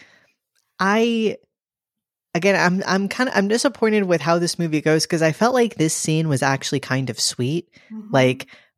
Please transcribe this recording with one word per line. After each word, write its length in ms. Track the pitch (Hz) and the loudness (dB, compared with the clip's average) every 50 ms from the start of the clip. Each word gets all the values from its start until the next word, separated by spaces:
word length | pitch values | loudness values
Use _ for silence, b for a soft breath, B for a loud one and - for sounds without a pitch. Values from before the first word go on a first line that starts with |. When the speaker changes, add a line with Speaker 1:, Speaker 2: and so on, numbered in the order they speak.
| b b b b b b b b _ _ _ _ _ _ _ - | b b b b b b b b _ _ _ _ _ _ _ -2
Speaker 1:
I, 580 | 185 196 208 226 226 233 233 226 220 190 - - _ _ _ _ _ _ _ _ _ _ _ _ _ _ _ _ _ _ - | 0 2 2 2 2 0 0 0 -2 -2 -4 -6 _ _ _ _ _ _ _ _ _ _ _ _ _ _ _ _ _ _ -4
again, 220 | 165 180 202 190 | 0 2 2 2
I'm, 280 | 160 165 180 180 196 - | 4 2 2 2 0 0
I'm 200 | - 185 196 202 | -2 -2 -2 -2
kinda, 280 | 196 - - 254 - - | -2 -2 -4 -4 0 0
I'm 100 | 202 196 | 0 0
disappointed 560 | 202 220 240 - 277 - - 226 220 214 208 196 | 0 0 0 0 -2 0 0 0 2 2 2 2
with 160 | 180 170 156 | 2 0 0
how 180 | 139 165 170 175 | 2 0 0 2
this 180 | 175 170 - - | 0 -2 -2 -4
movie 220 | 170 160 156 151 | -2 -2 -2 0
goes 240 | - 156 156 160 - | 2 2 2 2 2
'cause 160 | - 175 156 | 0 0 0
I 100 | 160 160 | 0 0
felt 220 | 151 - 214 247 254 | 2 2 0 2 4
like 220 | 247 240 220 - | 2 2 0 0
this 180 | - 156 160 - | 0 0 0 0
scene 340 | - - 160 156 160 160 | -2 -2 0 0 0 0
was 140 | 156 139 127 | 0 0 0
actually 380 | 143 135 135 131 - - 151 135 | 0 0 0 -2 -2 -4 -4 -4
kind 300 | - - 131 135 131 123 | -4 -4 -4 -4 -4 -4
of 100 | 107 - | -4 -4
sweet. 500 | - - - - 123 131 160 175 - _ B B B B | -4 -4 -2 -2 -4 -2 -2 -4 -6 _ B B B B
Speaker 2:
Mm-hmm. 200 | 214 220 - - | -16 -16 -8 0
Speaker 1:
Like, 360 | 139 135 131 127 131 135 - b b b b b b | 2 4 4 4 2 -2 -8 b b b b b b